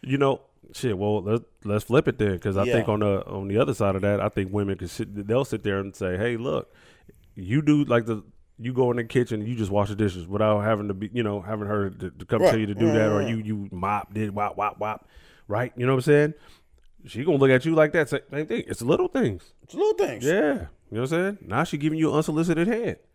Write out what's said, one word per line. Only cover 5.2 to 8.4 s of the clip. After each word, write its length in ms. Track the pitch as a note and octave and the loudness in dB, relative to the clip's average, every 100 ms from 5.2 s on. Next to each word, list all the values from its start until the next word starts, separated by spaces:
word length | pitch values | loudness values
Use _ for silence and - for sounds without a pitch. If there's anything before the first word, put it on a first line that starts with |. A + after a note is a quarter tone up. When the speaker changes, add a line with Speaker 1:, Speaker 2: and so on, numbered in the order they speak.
| G2+ | -2
Speaker 1:
they'll 180 | A#2 C#3 | -2 0
sit 180 | A2 | -4
there 160 | G#2 G2 | -2 -2
and 160 | G2 F#2 | -4 -6
say, 220 | F#2+ F2+ | -4 -2
"Hey, 180 | A#2 A#2 | -2 -4
look, 380 | B2 D3+ - - - - - - _ - | -4 -4 -6 -18 -20 -20 -20 -20 _ -14
you 260 | F#2 C3 | -2 0
do, 220 | D3+ D3 C#3+ | 4 4 4
like, 200 | A#2+ A2+ | 2 2
the, 160 | A2 - - | -6 -6 -20